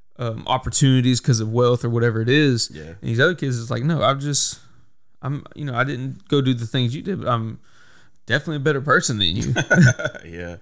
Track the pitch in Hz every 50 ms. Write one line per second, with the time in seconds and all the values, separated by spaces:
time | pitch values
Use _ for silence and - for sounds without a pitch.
0 | - - - - 127 117 113 113 - - 127 131 - 135 117 - 139 135 131 131
1 | 123 127 127 120 - - 123 107 110 110 110 120 123 120 123 123 - 120 117 120
2 | 117 120 110 113 113 120 135 147 156 139 127 113 - - - 76 76 78 85 -
3 | - - 117 113 135 170 185 - - 139 123 120 117 117 127 117 120 156 170 143
4 | - 117 135 139 139 147 143 139 - - - - - - - - - - - -
5 | - - - - - 135 143 139 - - - - 147 143 123 117 127 139 147 120
6 | 127 135 131 - - - - 143 139 131 131 120 117 110 - 135 123 117 120 156
7 | - 190 196 117 - - 123 117 113 113 113 - - - - - - - - -
8 | - - - - - - 110 147 - - 156 147 131 156 151 139 131 147 131 180
9 | - - 127 104 98 85 82 107 113 - - - 151 - - 180 170 123 117 -
10 | - - - - - 82 85 85 87 87 87 85